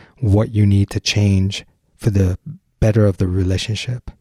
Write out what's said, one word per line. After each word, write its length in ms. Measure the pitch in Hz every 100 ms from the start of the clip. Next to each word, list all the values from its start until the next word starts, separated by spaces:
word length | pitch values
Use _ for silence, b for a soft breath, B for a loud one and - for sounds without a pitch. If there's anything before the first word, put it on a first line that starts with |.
| B _
what 340 | 107 101 110
you 100 | 107
need 260 | 101 98 98
to 100 | 101
change 640 | - - 104 98 95 - - _ _ _
for 140 | 117
the 280 | 101 95 92 - - _ _
better 280 | 110 107 104
of 100 | 95
the 100 | 95
relationship. 840 | 90 92 95 - 104 - 120 - -